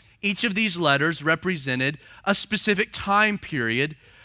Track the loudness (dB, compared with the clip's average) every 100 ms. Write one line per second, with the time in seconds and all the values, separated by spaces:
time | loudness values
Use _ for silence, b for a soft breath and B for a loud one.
0 | b b -4 -2 0 0 0 2 2 4
1 | 2 0 0 0 -2 -4 -2 -2 -2 -4
2 | B B -2 0 0 0 0 0 -2 -6
3 | 0 2 2 0 -4 -4 -2 0 -2 -6
4 | b b